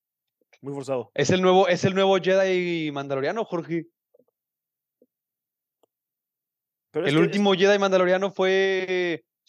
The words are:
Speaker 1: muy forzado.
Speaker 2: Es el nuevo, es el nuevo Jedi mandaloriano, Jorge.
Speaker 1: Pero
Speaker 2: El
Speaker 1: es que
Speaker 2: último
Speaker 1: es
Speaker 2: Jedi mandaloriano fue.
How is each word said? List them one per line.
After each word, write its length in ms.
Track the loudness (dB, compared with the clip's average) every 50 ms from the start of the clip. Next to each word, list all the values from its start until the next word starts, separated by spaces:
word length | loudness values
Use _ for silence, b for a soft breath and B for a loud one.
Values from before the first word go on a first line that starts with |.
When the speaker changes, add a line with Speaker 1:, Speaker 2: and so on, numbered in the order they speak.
| _ _ _ _ _ _ _ _ _ _ _ _
Speaker 1:
muy 120 | -14 -14 -12
forzado. 380 | -10 -8 -6 -6 -6 -8 -6 -4
Speaker 2:
Es 160 | -2 0 0
el 120 | 0 2
nuevo, 260 | 2 4 4 4 4
es 160 | 2 2 0 0
el 100 | 0 0
nuevo 220 | 2 2 2 2
Jedi 720 | 2 2 2 2 2 2 2 0 0 -2 -2 -4 -4 -4 -6 -6
mandaloriano, 500 | -8 -6 -6 -4 -4 -4 -4 -4 -4 -6
Jorge. 440 | -6 -6 -6 -6 -4 -6 -6 -8 -10 _ _ _ _ _ _ _ _ _ _ _ _ _ _ _ _ _ _ _ _ _ _ _ _ _ _ _ _ _ _ _ _ _ _ _ _ _ _ _ _ _ _ _ _ _ _ _ _ _ _ _ _ _ _ _ _ _ _ _ _
Speaker 1:
Pero 140 | -6 -4 -2
Speaker 2:
El 40 | 0 2
Speaker 1:
es 20 |
que 60 | 2
Speaker 2:
último 320 | 2 2 0 0 2 2 2
Speaker 1:
es 60 | 4
Speaker 2:
Jedi 180 | 4 2 2 2
mandaloriano 520 | 2 2 2 2 2 2 0 0 -2 -2
fue. 920 | -2 -2 0 0 0 0 0 0 -2 -2 -4 -4 -4 -4 -2 -4 -6 -8 _ _ _ _ _